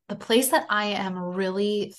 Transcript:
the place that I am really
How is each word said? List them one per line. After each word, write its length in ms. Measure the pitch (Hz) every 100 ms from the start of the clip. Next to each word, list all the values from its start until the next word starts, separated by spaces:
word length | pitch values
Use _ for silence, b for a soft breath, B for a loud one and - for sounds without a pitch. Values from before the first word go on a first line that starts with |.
| -
the 60 | 202
place 340 | - 226 262
that 160 | 311 -
I 160 | 208 208
am 320 | 202 190 185
really 760 | 180 185 190 190 208 208 202